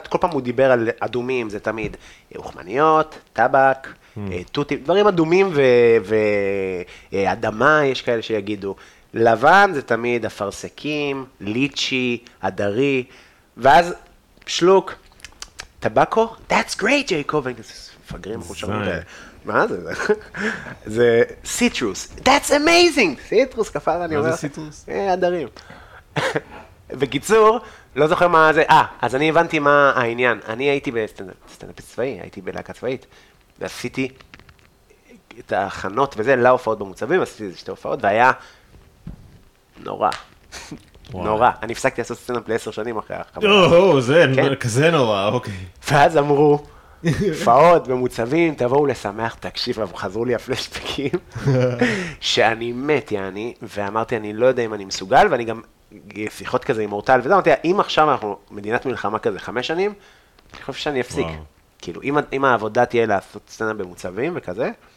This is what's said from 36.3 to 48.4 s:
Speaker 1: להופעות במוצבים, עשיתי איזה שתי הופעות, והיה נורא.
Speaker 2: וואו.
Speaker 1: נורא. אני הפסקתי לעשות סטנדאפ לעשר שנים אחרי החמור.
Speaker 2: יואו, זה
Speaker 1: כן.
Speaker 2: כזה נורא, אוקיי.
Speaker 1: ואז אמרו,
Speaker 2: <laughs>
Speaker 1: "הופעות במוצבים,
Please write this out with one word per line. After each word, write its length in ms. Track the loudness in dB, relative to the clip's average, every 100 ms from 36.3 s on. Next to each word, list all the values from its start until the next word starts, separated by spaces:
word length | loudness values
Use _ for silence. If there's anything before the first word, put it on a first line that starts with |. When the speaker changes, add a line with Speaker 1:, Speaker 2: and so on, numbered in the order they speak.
| 4
Speaker 1:
להופעות 420 | 4 4 0 -4
במוצבים, 440 | -8 -10 -2 0
עשיתי 220 | -2 -6
איזה 120 | -12 -12
שתי 120 | -14
הופעות, 280 | -10 -8 -2
והיה 300 | 0 4 4 2 -8 -20 _ -20 _ _ -20 -20 -20 -20 _ _ _ -16
נורא. 260 | -12 -2 -2 -2 -14 _ _ -20 -18 -18 _ -20 -14
Speaker 2:
וואו. 120 | -8
Speaker 1:
נורא. 260 | -4 2 2 0
אני 100 | -8
הפסקתי 280 | -4 -4 -4
לעשות 180 | -8 -10
סטנדאפ 300 | -8 -8 -4
לעשר 220 | -4 -4
שנים 280 | -8 -8 -8
אחרי 180 | -8 -12
החמור. 320 | -12 -4 2
Speaker 2:
יואו, 520 | 4 6 6 6 4
זה 260 | 4 4 4 4
Speaker 1:
כן. 180 | 0
Speaker 2:
כזה 360 | -2 -2 2 2
נורא, 380 | 4 2 2 0
אוקיי. 260 | -2 -6 -12 -14 -14 0
Speaker 1:
ואז 280 | 4 4 4
אמרו, 440 | 2 4 4 4 -2 -20 -20 -6
Speaker 2:
<laughs> 260 | -2 0 -2
Speaker 1:
"הופעות 600 | 0 4 6 8 6 2
במוצבים, 640 | -2 -2 -4 -2 0